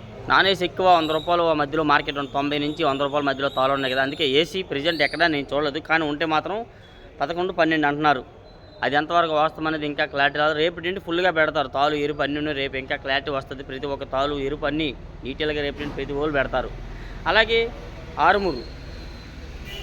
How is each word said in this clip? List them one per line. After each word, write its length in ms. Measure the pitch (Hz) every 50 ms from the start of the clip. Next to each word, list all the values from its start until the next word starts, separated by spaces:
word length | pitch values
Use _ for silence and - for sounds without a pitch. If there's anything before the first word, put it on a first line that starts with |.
| - - - - - -
నాన్ 180 | 131 147 175 190
ఏసీ 180 | 196 170 180
ఎక్కువ 320 | 170 - - 185 185 180 165
వంద 120 | 160 151
రూపాయలు 440 | 156 156 151 170 175 175 170 165 156
మధ్యలో 300 | 151 147 143 139 160 156
మార్కెట్ 340 | 151 143 147 151 - 143 143
ఉంది, 140 | 143 131
తొంభై 280 | 117 139 139 143 147 147
నుంచి 240 | 147 147 151 156 165
వంద 180 | 143 135 139
రూపాయల 220 | 143 139 139 147 143
మధ్యలో 260 | 143 135 127 139 139
తాలు 240 | - 135 131 135 139
ఉన్నాయి 200 | 135 135 131 127
కదా, 100 | 135 135
అందుకే 240 | 139 139 - 165 135
ఏసీ 360 | 131 147 170 160 - 190 185
ప్రజెంట్ 380 | - - 139 139 170 170 151
ఎక్కడా 260 | 147 139 - 151 165 170
నేను 200 | 151 143 135 - 139
చూడలేదు. 260 | 143 151 151 135 160
కానీ 240 | 156 - 156 160 165
ఉంటే 220 | 147 147 147 165
మాత్రం 400 | 160 156 156 151 165 190 220 233 - - - - - - - - - - -
పదకొండు, 320 | 143 143 170 175 180 190 180
పన్నెండు 340 | 175 165 160 160 156 151 143
అంటున్నారు. 380 | 147 147 156 151 143 127 - - - - - - - - - - - - -
అది 120 | 127 135
ఎంతవరకు 380 | 147 156 151 170 175 165 165 156
వాస్తవం 340 | 151 151 160 156 160 156 156
అనేది 180 | 160 156 151
ఇంకా 200 | 147 147 147 156
క్లారిటీ 340 | 143 143 143 139 143 143 151
రాదు. 180 | 151 156 160 151
రేపు 220 | 156 175 170 170
నుండి 200 | 165 175 190 196
ఫుల్గా 320 | - 175 165 170 180 185
పెడతారు 360 | 165 160 156 151 147 156 139 127
తాలు, 280 | 139 135 143 151 151
ఎరుపు 260 | 151 143 147 151 147
అన్నీ 160 | 143 139 143 151
ఉన్నాయి. 200 | 147 156 147 139
రేపు 200 | 135 139 139 131
ఇంకా 180 | 131 123 151
క్లారిటీ 360 | 139 135 139 135 143 139 151
వస్తుంది. 320 | 143 135 135 - 143 131 139
ప్రతి 240 | - 135 131 139 143
ఒక్క 160 | 139 131 139 117
తాలు, 240 | - 131 139 147 147
ఎరుపు 300 | 143 135 135 147 151 156
అన్నీ 300 | 143 143 156 160 143 113 - - - - - -
డీటెయిల్గా 380 | 120 135 - 156 151 151 147
రేపు 180 | 143 143 139 143
నుండి 160 | 147 147 -
ప్రతి 180 | 135 139 135 143
ఒక్కరు 180 | 139 147 156
పెడతారు. 380 | 147 139 127 123 - 127 120 107 - - - - - - - - - - - 160
అలాగే 440 | 180 214 226 220 226 226 226 233 240 - - - - - - - - -
ఆరుమూరు, 640 | 147 170 196 202 196 180 143 120 - - - - - - - - - - - - - - - - - - - - - - - -